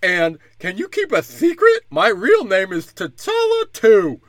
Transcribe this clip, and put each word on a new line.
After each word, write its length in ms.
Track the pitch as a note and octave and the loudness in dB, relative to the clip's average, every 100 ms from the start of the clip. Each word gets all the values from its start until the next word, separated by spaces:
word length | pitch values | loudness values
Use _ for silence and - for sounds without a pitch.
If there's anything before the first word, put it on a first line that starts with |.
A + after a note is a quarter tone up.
And 360 | F#3+ F3+ E3 D#3+ _ _ | -2 0 -2 -4 _ _
can 200 | F3 F#3+ | -12 -10
you 100 | F#4+ | -8
keep 240 | - G4+ | -6 -2
a 100 | G3 | -2
secret? 600 | - - E4 E4+ A4 A4+ _ | -4 -2 -2 2 2 2 _
My 180 | D4 A#3 | 0 0
real 360 | G3 A3+ G#4+ | 0 2 2
name 280 | B3+ F#3+ F#3+ | 2 -2 -2
is 200 | F3 E3 | -6 -10
T'Challa 800 | - E3+ - - A4+ A4+ A4+ A4 | -12 -12 -10 -6 -2 0 -2 -4
too. 480 | - A3 G#3+ E3+ B2 | -2 4 4 4 -6